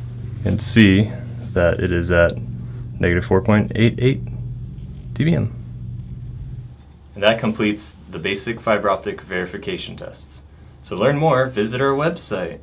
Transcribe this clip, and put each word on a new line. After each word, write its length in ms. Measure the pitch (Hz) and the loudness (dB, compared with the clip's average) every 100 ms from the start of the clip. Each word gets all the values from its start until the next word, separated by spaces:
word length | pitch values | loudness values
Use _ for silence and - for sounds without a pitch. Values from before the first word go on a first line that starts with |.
| - - - - | -10 -10 -10 -4
and 180 | 95 95 | -2 -2
see 500 | - 113 101 95 107 - - - - | 4 6 8 8 4 -2 -10 -10 -4
that 280 | 92 85 92 | 2 4 4
it 100 | 90 | 2
is 200 | 87 85 | 0 4
at 220 | 85 85 - - - - - - - | 6 6 4 -6 -8 -10 -10 -10 0
negative 260 | 90 87 | 2 2
four 160 | - 95 | 4 2
point 320 | - 104 - | 4 4 2
eight 200 | - 113 - | 2 2 4
eight 220 | 127 - - - - - - - - - - | 2 0 -4 -8 -8 -8 -10 -10 -12 -12 -8
D 100 | - | -2
B 100 | 156 | 2
M. 200 | 151 110 - - - - - - - - - - - - - - - - | 2 0 -6 -12 -12 -10 -10 -10 -12 -10 -10 -10 -10 -12 -18 -20 -20 -18
And 80 | 101 | -2
that 160 | 101 113 | 0 0
completes 580 | 110 107 107 104 - - - | -2 0 -2 -2 -8 -16 -14
the 80 | 92 | -8
basic 420 | 95 98 120 113 | -6 -4 -6 -4
fiber 300 | 113 104 101 | 0 2 2
optic 320 | 95 104 - | -2 -4 -8
verification 760 | - 90 90 - 98 87 - 85 | -6 -6 -4 -6 -8 -8 -10 -12
tests. 460 | - - - - - - - - - | -14 -16 -20 -20 -20 -20 -20 -20 -8
To 100 | 90 | 0
learn 200 | 127 147 | 2 4
more, 300 | 156 127 131 | 4 4 2
visit 340 | 104 110 123 | 0 0 2
our 120 | 139 | 2
website. 680 | 139 160 170 - 98 85 73 | 2 0 -2 -4 -4 -4 -8